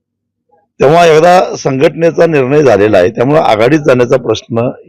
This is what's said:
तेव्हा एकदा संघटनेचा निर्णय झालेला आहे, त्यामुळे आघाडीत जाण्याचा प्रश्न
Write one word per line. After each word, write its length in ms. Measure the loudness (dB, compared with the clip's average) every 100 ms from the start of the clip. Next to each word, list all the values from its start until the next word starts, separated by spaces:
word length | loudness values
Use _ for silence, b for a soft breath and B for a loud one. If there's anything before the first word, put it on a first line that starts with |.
| _ _ _ _ _ _ _ -2
तेव्हा 240 | 2 4 4
एकदा 500 | 4 4 2 0 -6
संघटनेचा 680 | -6 -2 -2 -2 -4 0 0
निर्णय 380 | 0 0 0
झालेला 340 | 2 2 2 2
आहे, 120 | 0
त्यामुळे 320 | -2 -2 0
आघाडीत 380 | 0 0 0 0
जाण्याचा 380 | 0 0 0 -2
प्रश्न 540 | -2 -6 -6 -6 -6 -8